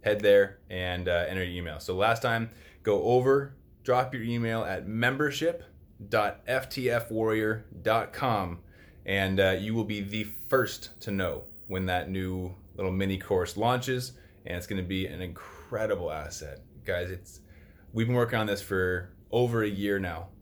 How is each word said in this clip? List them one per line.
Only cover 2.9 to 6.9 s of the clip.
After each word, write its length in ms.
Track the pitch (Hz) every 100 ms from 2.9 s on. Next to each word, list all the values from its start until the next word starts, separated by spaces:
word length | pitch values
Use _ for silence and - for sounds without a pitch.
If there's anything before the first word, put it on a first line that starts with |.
| 101
over, 540 | 101 123 127 139 139 - - -
drop 320 | - 123 131
your 80 | 131
email 400 | 113 120 113 113
at 240 | 98 95 95
membership 760 | 110 120 135 147 135 160 175 - - - - 101
dot 320 | 110 101 - -
F 220 | 131 127
T 220 | - 123